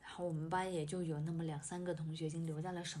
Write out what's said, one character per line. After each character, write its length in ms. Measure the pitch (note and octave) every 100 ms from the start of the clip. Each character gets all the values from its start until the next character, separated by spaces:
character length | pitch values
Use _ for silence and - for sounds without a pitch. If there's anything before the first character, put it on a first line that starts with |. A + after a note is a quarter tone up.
| -
然 80 | -
后 80 | F3
我 80 |
们 160 | D#3+ D#3
班 240 | F#3 F#3
也 100 | E3+
就 200 | D3 F#3
有 160 | E3 D3
那 120 | D#3
么 120 | E3
两 180 | D#3+ D3
三 220 | - F3+
个 100 | F3+
同 200 | E3 D#3+ D#3+
学 100 | D#3
已 40 |
经 140 | D#3+
留 160 | E3 D3+
在 120 | F3+
了 120 | F3
省 160 | E3+ D#3